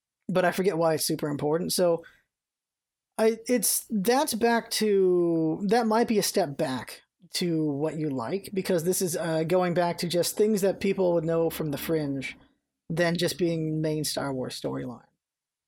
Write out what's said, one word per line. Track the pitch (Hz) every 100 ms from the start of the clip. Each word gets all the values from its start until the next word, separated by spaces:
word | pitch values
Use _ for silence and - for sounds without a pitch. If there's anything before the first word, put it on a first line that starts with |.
| _ _ -
but | 180
I | 180
forget | - 185 160
why | 165 156
it's | -
super | 156 147
important. | 147 147 160 175
So | - 180 170 - _ _ _ _ _ _ _ _ _ _ -
I, | 220 226 226
it's, | 247 190 - -
that's | 214 190 254 302
back | 220 233 233 226
to, | - 214 196 185 180 170 165 160 160 202
that | 226 226
might | 220 233
be | 214
a |
step | - 208 165 139
back | 151 127 - - _ _ 175 -
to | 180 160
what | 156 139 156 156
you | 151
like, | 131 113 190 196
because | 190 185 175
this | 160 180
is, | 190 160
uh, | 175 160
going | 160 185 180
back | 175 175 170
to | 175
just | 175 165 -
things | 214 214
that | 190 -
people | 196 190 180
would | 170
know | 160 165 165
from | - 156
the | 143
fringe | - 160 147 135 127 - _ _ _ _ -
than | 165 175 170
just | 165 -
being | 175 165 156 156
main | 156 156
Star | 147 - 139
Wars | 131 127 -
storyline. | 135 135 131 117 - _ _ _ _ _